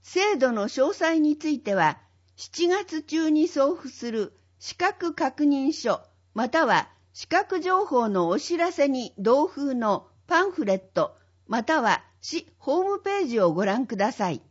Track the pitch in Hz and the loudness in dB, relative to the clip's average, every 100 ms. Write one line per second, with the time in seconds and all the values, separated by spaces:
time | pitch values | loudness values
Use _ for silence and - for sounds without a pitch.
0 | - 359 415 339 254 226 202 - 277 403 | -4 -2 0 2 0 0 -4 0 0 0
1 | 330 330 302 302 311 269 214 190 156 143 | 0 2 2 0 -2 -4 -2 2 2 0
2 | _ _ _ - - - 339 381 - 311 | _ _ _ -20 -16 -2 0 0 -2 -10
3 | 302 311 320 302 349 285 277 339 262 - | -4 -2 0 2 0 2 0 0 -10 -12
4 | 233 220 196 _ _ _ - - 359 392 | -6 -6 -6 _ _ _ -18 -4 -4 -2
5 | 349 - 285 247 294 277 269 311 233 175 | -8 -2 -4 0 0 2 -2 -2 -4 -4
6 | - _ _ 214 247 320 277 170 - _ | -6 _ _ -6 0 2 2 2 0 _
7 | _ - - 339 415 370 359 370 403 254 | _ -20 -2 -2 0 -4 0 0 2 0
8 | 226 202 - 302 - 339 339 339 285 262 | 2 0 0 0 -2 -2 -2 2 0 0
9 | 226 - 202 269 349 - 277 254 220 196 | -6 -2 2 4 2 -2 -4 -2 0 -2
10 | - _ - 339 392 339 208 190 - - | -4 _ 0 2 2 -2 -2 -2 -2 -2
11 | - - _ _ - 226 226 320 226 170 | -2 -4 _ _ -6 -4 0 2 2 0
12 | - _ - 330 - _ - 311 381 392 | -4 _ -10 -8 -10 _ 0 0 0 -2
13 | 392 403 302 233 175 160 202 208 254 202 | -2 -2 0 2 2 2 -2 -2 -4 -2
14 | 208 - 190 131 _ | -2 -2 -4 -4 _